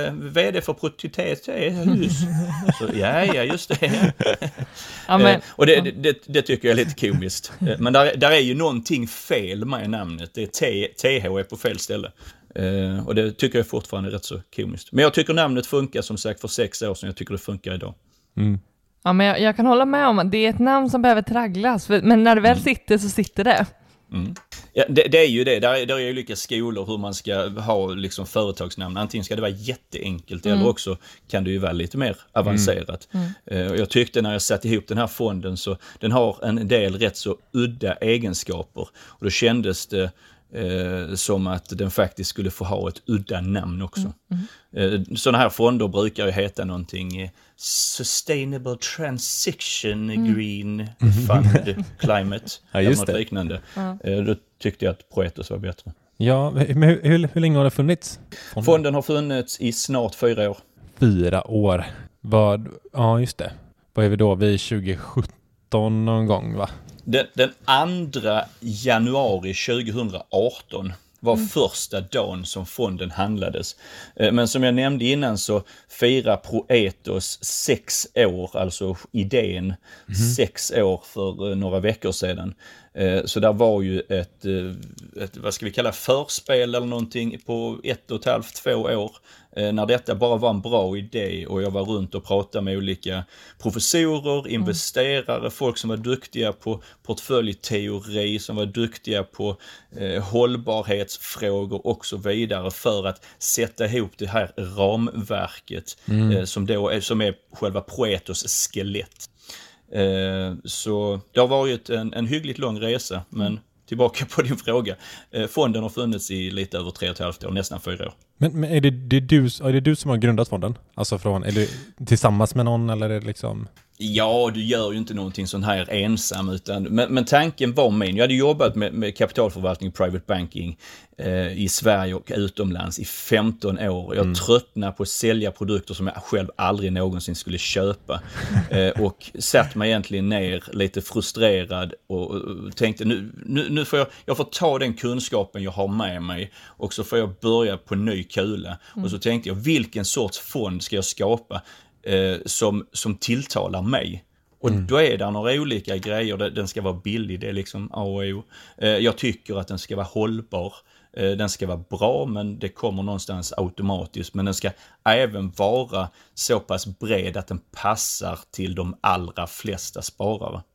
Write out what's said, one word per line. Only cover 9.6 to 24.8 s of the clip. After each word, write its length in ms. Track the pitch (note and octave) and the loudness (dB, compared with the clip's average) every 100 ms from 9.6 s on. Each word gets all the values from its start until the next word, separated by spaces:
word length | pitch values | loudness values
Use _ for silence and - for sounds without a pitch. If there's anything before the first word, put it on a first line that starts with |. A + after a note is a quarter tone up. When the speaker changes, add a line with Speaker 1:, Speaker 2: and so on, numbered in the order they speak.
Speaker 1:
med 260 | A#2 B2+ G#2 | -4 -4 -4
namnet. 400 | A2 F2+ E2 E2+ | -4 -6 -8 -10
Det 80 | - | -8
är 40 | G#2+ | -8
T, 420 | - C#3+ G2+ G2+ - | -2 0 0 -4 0
T 260 | C3+ C3+ F#2 | 0 2 0
H 100 | F#2+ | -2
är 40 | |
på 120 | F#2+ A2+ | -4 -4
fel 220 | B2 G2 | -4 -4
ställe. 340 | - G#2 - - - - _ | -6 -6 -8 -14 -20 -20 _
Eh, 520 | - F#2+ G2 F#2 F#2+ - | -4 -2 0 0 -2 0
och 80 | |
det 180 | G#2+ A2 | 0 0
tycker 260 | G#2+ C3 A#2+ | 0 0 2
jag 80 | A2+ | 0
fortfarande 440 | A#2 - G2+ G2 | -4 -6 -6 -6
är 20 | |
rätt 120 | G#2 | -6
så 160 | - G2 - - | -8 -12 -10 -8
komiskt. 360 | G2+ - - | -8 -8 -4
Men 100 | - | 2
jag 120 | D3+ | 4
tycker 200 | E3 D#3 | 4 2
namnet 320 | E3 D3+ B2+ - | 2 2 0 0
funkar 360 | C#3+ C3+ - | 0 0 -4
som 140 | - G#2+ | -4 -6
sagt 220 | A2 G2+ | -6 -6
för 80 | A2+ | -6
sex 340 | - G#2 - | -2 -2 -2
år 120 | A2 | -4
sedan. 120 | F#2+ F#2+ | -4 -8
Jag 100 | F#2 | -8
tycker 160 | F#2 | -8
det 60 | G2 | -8
funkar 360 | - G2+ - | -8 -8 -8
idag. 200 | F#2 G2 - _ _ _ - | -8 -8 -14 _ _ _ 0
Speaker 3:
Mm. 220 | G#2 G2 - _ _ _ | 0 0 -4 _ _ _
Speaker 2:
Ja, 80 | F3+ | 2
men 140 | F#3 G3+ | 4 4
jag, 140 | - | 4
jag 160 | G#3+ G#3+ | 2 4
kan 100 | A#3+ | 4
hålla 180 | B3 | 6
med 220 | C4+ C#4+ C#4 | 4 4 4
om 100 | G#3 | 4
att 140 | F3+ | 2
det 60 | G#3+ A3 | 2 2
är 40 | |
ett 80 | G#3+ | 4
namn 320 | B3 C4+ C4 | 4 4 4
som 120 | A#3+ | 4
behöver 200 | B3 A3 | 6 6
tragglas. 640 | G#3 A#3 A3+ F3+ A#3 A3+ - | 4 0 0 0 2 0 2
För, 160 | G3+ | 4
men 200 | G#3 A3+ | 8 8
när 100 | A3+ | 10
det 60 | A3 | 8
väl 120 | G#3+ | 8
Speaker 1:
Mm. 120 | B3 | 6
Speaker 2:
sitter 340 | C#4 B3 - G#3+ | 2 0 2 2
så 100 | G3+ | 4
sitter 360 | G#3 G3+ - | 0 0 2
det. 220 | G3+ A3+ G3 - _ _ _ | 4 4 2 -4 _ _ _
Speaker 1:
Mm. 220 | F#2 F#2 F3 - - - | -4 -4 -6 -14 -20 -4
Ja, 120 | - | 2